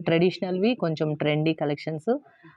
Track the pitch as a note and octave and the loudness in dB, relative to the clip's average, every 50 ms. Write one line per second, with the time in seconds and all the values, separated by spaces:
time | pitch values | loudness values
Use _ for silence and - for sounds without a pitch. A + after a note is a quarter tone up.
0 | E3 - E3 E3 E3+ F#3 E3+ - - F#3 F3+ F#3 F#3+ A3+ B3+ - - E3 D#3+ - | -2 2 2 4 4 2 2 0 -4 -4 -2 0 2 0 0 0 -2 -2 -2 -2
1 | D#3+ D3+ D3+ D3 D3+ D3 D3+ D3+ D3+ D#3+ D#3+ - D#3 D3 D3 C#3+ - D#3 D#3+ D#3 | -2 -2 -2 0 0 0 2 2 2 0 0 0 -2 -2 -2 -4 -4 -8 -8 -6
2 | - - A#3+ D4 - - _ _ - D#3+ - | -4 -2 -2 -2 -4 -10 _ _ -20 -20 -20